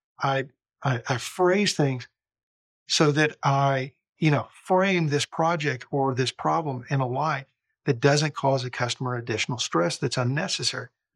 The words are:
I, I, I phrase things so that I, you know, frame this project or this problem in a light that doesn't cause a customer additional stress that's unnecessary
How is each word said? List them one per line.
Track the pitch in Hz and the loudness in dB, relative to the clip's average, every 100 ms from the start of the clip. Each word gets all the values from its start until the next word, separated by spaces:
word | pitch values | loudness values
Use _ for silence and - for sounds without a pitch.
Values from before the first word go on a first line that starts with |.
| _ - | _ -6
I, | 139 135 131 _ _ _ | -2 -2 -4 _ _ _
I, | 135 120 - | -2 -2 -2
I | 123 | -4
phrase | - - 180 190 202 - | -6 0 2 4 2 2
things | 143 127 - _ _ _ _ _ _ _ - | 0 -2 -8 _ _ _ _ _ _ _ -4
so | - 156 | 2 4
that | 147 151 - | 4 0 0
I, | 143 139 139 135 131 - _ _ | 0 2 2 0 -4 -10 _ _
you | 156 | 2
know, | 147 - - | 2 0 -12
frame | - 185 190 180 156 | 0 2 4 2 2
this | 143 - | 0 -2
project | - 165 170 147 127 - | 0 0 0 -2 -4 -4
or | 143 135 123 | 0 0 0
this | 127 | -2
problem | - 156 156 156 127 120 | -2 -2 0 -2 -6 -2
in | 139 | -2
a | 127 | 0
light | 127 156 139 131 _ _ _ - | 0 -2 -4 -8 _ _ _ -4
that | 117 | 2
doesn't | 139 147 151 - | 4 4 0 -2
cause | 135 135 123 | 0 0 -2
a | |
customer | - 120 - 127 123 | -4 -4 -4 -4 -4
additional | 120 110 - 123 | -4 -4 -4 -4
stress | - 165 170 - | -2 0 0 -2
that's | 131 - | -4 0
unnecessary | 123 143 180 - 131 - 120 _ _ | 0 0 -2 -2 -4 -4 -8 _ _